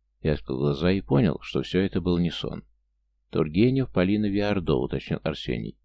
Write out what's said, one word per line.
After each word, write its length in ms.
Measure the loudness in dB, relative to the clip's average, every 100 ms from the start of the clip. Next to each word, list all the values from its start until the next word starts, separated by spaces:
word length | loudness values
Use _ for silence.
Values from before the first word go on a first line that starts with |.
| _ _
Я 100 | -2
открыл 240 | -2 -2 0
глаза 340 | 0 2 2
и 120 | 0
понял, 360 | 2 2 4 0
что 180 | -4 -6
все 200 | -2 0
это 200 | 0 -2
был 160 | 0 0
не 140 | 0
сон. 340 | -2 -8 -8 -14 _ _ _ _ _ _
«Тургенев, 640 | -2 0 4 4 2 -2
Полина 320 | 0 2 2
Виардо», 520 | 0 0 0 0 0 0
уточнил 440 | 0 -4 -4 -4
Арсений. 540 | -4 -6 -4 -4 -6 -12